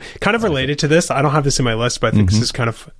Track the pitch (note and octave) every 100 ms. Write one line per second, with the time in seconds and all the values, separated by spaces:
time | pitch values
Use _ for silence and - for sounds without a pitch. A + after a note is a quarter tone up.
0 | - - G3 A3+ G#3+ C#3 C3 D3 D3 D#3+
1 | - C3+ C#3+ D3+ C#3 - A#2+ A2 A#2+ -
2 | A2+ G#2+ F#2+ G#2+ A#2+ - A#2 - -